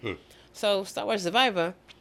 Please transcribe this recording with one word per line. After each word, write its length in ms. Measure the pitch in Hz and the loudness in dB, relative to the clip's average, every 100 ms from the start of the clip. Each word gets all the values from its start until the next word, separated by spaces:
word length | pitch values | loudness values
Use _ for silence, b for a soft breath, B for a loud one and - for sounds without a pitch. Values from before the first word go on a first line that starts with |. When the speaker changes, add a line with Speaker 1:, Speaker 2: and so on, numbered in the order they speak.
Speaker 1:
Hmm. 120 | 113 87 - B B | -8 -8 -12 B B
Speaker 2:
So 320 | - 208 202 - | -2 0 2 -2
start 220 | - 208 | -6 -2
watching 160 | 220 | -2
Survivor. 500 | 175 208 262 190 165 190 - - | 0 2 2 2 -2 -4 -16 -20